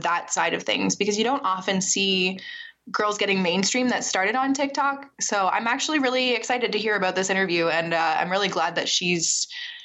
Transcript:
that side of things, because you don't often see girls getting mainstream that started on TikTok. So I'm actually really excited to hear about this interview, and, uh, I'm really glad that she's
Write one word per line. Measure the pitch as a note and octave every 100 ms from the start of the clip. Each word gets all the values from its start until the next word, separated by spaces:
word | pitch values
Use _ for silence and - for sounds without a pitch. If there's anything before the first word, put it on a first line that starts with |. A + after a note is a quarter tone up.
that | E3+ E3+ -
side | - E3+ E3+
of |
things, | F#3 - F#3+ F#3+
because | G3+ G#3
you |
don't | A3+ C#4
often | F#3 F#3 F#3 F#3+
see | F#3 - G3 F#3+ F#3 F#3+ - - - - -
girls | - G#3+ G#3
getting | G3+ F#3+
mainstream | F#3 F#3 G3 B3+ B3+
that | G#3
started | - G3 F#3+ A#3+
on | C4+
TikTok. | C#4 C#4 C#4 C#4+ C#4 C#4 -
So | - G#3 F#3+
I'm | G3+ A3+
actually | C4 C#4+ D#4
really | C4 B3+ B3+
excited | A#3 A#3 B3 A3+
to | G#3
hear | A3 G#3
about | F#3 F#3
this | F#3
interview, | F#3+ F#3+ E3+ E3
and, | D#3+ E3
uh, | E3 E3 D#3+
I'm | E3+
really | F#3+ G3+
glad | F#3+ E3 E3+
that | -
she's | - F3 F3 D#3+ - - - - -